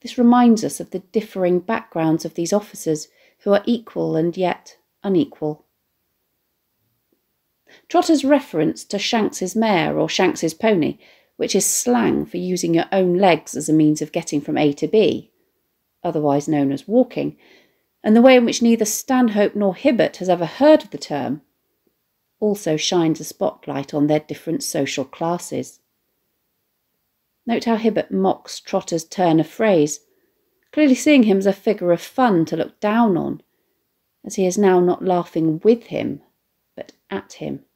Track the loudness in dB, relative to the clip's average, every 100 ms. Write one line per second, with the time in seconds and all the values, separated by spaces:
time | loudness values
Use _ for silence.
0 | -10 2 4 6 6 4 0 -8 -10 -12
1 | _ -6 -4 -2 0 0 -2 -6 -6 -4
2 | 0 -2 -4 -8 -2 -2 -4 -10 -6 -6
3 | -8 _ _ _ 0 0 0 -4 -4 -6
4 | -2 -2 -2 -2 -4 -4 -12 _ _ _
5 | -2 0 0 -4 -8 -8 _ _ _ _
6 | _ _ _ _ _ _ _ _ _ _
7 | _ _ _ _ _ _ _ _ _ -2
8 | 2 0 2 0 0 -2 -2 -4 -8 -8
9 | -2 -2 -2 -4 -6 -2 0 2 0 -2
10 | -2 0 0 0 -6 -2 0 2 0 -4
11 | _ _ _ -8 -2 0 0 -2 -2 0
12 | 0 -2 -4 -8 -6 -4 0 0 0 0
13 | 2 2 4 2 -2 -10 0 2 2 0
14 | -4 -8 -6 -6 -4 0 0 0 0 2
15 | 2 -2 -10 _ _ _ _ _ _ _
16 | -6 -2 0 0 0 -2 -2 -4 -2 0
17 | 0 -4 -8 -10 _ _ _ _ _ _
18 | 2 6 8 6 4 0 2 2 0 -6
19 | -2 0 2 2 0 0 -2 0 0 2
20 | -2 -2 -2 -2 -2 2 4 4 2 -16
21 | -8 -6 -6 -8 _ _ _ _ _ _
22 | _ _ _ _ -4 -4 -4 -4 -2 0
23 | 0 -2 -8 -6 -6 -6 -10 -10 -6 -2
24 | 0 0 -2 -12 -8 -8 -6 -4 -4 -6
25 | -10 -6 -6 -6 -6 -10 -10 _ _ _
26 | _ _ _ _ _ _ _ _ _ _
27 | _ _ _ _ -4 -2 0 0 0 -2
28 | -2 0 0 -2 -8 -18 -6 -6 -4 -8
29 | -6 0 2 2 0 0 2 4 2 -2
30 | _ _ _ _ _ _ _ 0 2 4
31 | 4 4 6 2 0 -2 -4 -2 0 -2
32 | -2 0 2 2 0 -4 -6 _ -2 2
33 | 2 0 -4 -8 _ _ _ _ _ _
34 | _ _ -12 -2 -2 2 4 4 2 0
35 | -2 -2 -2 -2 -2 0 2 0 -2 -8
36 | -8 -10 _ _ _ _ _ -20 -20 _
37 | _ -14 -14 -14 -12 -12 _